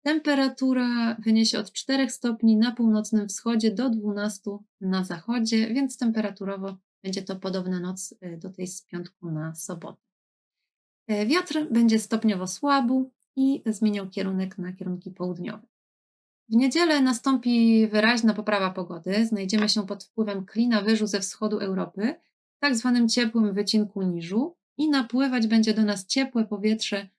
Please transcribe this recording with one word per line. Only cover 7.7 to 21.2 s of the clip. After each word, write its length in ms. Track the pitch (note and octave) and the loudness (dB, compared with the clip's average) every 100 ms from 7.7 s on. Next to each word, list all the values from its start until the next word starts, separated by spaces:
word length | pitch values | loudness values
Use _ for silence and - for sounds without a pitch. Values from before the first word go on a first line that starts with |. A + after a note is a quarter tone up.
| F3+ | -4
noc, 360 | F3+ F#3 - - | -6 -8 -12 -14
e, 160 | F3+ E3 | -14 -12
do 120 | F#3 | -14
tej 180 | F#3 F#3 | -10 -12
z 140 | - | -12
piątku 500 | _ F3 F3 _ E3+ | _ -12 -12 _ -8
na 240 | D#3 D#3+ | -6 -8
sobotę. 460 | D#3+ - F3+ - - _ _ _ _ _ _ _ _ _ _ - | -10 -12 -12 -14 -18 _ _ _ _ _ _ _ _ _ _ -4
E, 180 | G#3 | -2
wiatr 420 | G#3+ E4+ F4 D#4 D4+ | 2 0 0 -4 0
będzie 280 | A3+ A#3 A3 | 4 4 4
stopniowo 480 | - A3+ A3 F#3+ F#3 | 0 0 0 0 -6
słabł 640 | - C#4+ C#4 B3 C4 C4 _ _ | -4 0 2 2 0 -2 _ _
i 260 | - C4+ C#4 | 0 0 2
zmieniał 440 | A3+ G#3+ G#3+ G3+ F#3+ | -2 0 0 0 -6
kierunek 480 | G3 F#3+ F#3+ F#3+ F#3+ | -4 -2 -2 -4 -6
na 160 | F3+ | -10
kierunki 380 | F#3 F#3 F3+ F3+ | -8 -8 -8 -10
południowe. 560 | - F3+ F3 F3 - _ _ _ _ _ _ _ _ _ | -8 -6 -6 -8 -10 _ _ _ _ _ _ _ _ _
W 60 | |
niedzielę 460 | A3+ C4 E4 E4+ D4 | 4 4 4 4 4
nastąpi 840 | C4 A#3 C4+ C4 A#3+ A#3+ A3+ A3 G#3+ | 4 2 0 2 2 4 6 6 4
wyraźna 460 | G#3+ A3 A#3+ A3+ | 4 4 4 2
poprawa 360 | G#3+ G#3 G3+ F#3+ | 2 0 0 0
pogody. 560 | F#3 E3+ E3+ F#3 G3+ | -4 -8 -8 -2 0
Znajdziemy 440 | A3+ G3+ F#3+ G#3+ G#3+ | 0 -2 0 0 2
się 160 | G#3+ | 0
pod 180 | G3 G3 | -4 -10
wpływem 420 | - - G#3+ G3 | -8 -4 -4 -4
klina 360 | F#3+ A3 A#3+ A3 | -6 -2 2 2
wyżu 260 | G3+ A3 G#3 | 2 2 2
ze 120 | |
wschodu 400 | G3 | -2